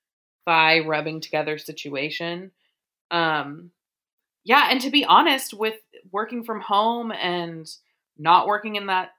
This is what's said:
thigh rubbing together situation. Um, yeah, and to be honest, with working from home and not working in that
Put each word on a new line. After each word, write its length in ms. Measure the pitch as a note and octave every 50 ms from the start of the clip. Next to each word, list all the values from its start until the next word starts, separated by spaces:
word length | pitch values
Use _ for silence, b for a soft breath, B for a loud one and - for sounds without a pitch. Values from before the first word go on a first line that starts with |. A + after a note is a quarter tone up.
| _ _ _ _ _ _ _ _ -
thigh 340 | F3 E3 D#3+ D#3+ D#3+ D#3+ E3
rubbing 400 | D#3 D#3 D#3 D3+ D3+ D#3 D#3+ D#3+
together 380 | D#3 - - D3+ D3+ D3+ D#3 D3+
situation. 920 | - - D3 - - D3 C#3+ C3+ C#3+ D#3 D3+ - E3+ E3+ F3 F3+ F#3+ F#3+ _ _ _ _ _ _ _ _ _ _ _ -
Um, 640 | E3+ E3+ E3 D#3+ D#3 D3 C#3 C#3+ D3 E3 F3 E3+ _ _ _ _ _ _ _ _ _ _ _ _ _ _ _
yeah, 240 | G3 B3 C#4+ B3+ F#3
and 100 | B3+ C4
to 80 | B3+ C#4
be 140 | - C#4+ -
honest, 500 | - F3 A3 D#4 E4+ C#4 C4+ - - A3+
with 220 | G3+ A3 A3 A3 - _ _ _ - _ F#3
working 320 | F3+ G3+ A3 G#3+ B3 A#3+ A3+
from 180 | A#3 A3 G#3
home 500 | - - G3+ G3+ G#3+ A3+ A#3 A#3+ A#3 A3
and 560 | G#3 - C3+ F3+ F3 F3 E3+ E3+ E3 D#3+ D#3+ - - - _ _ _ _ _ _ _ -
not 300 | D3 D#3+ F3 F3+ A#2+ F#3+
working 280 | G#3 G#3 G#3 A3 G#3+
in 100 | G#3 G3+
that 280 | G3 F#3+ F#3 F3+ - _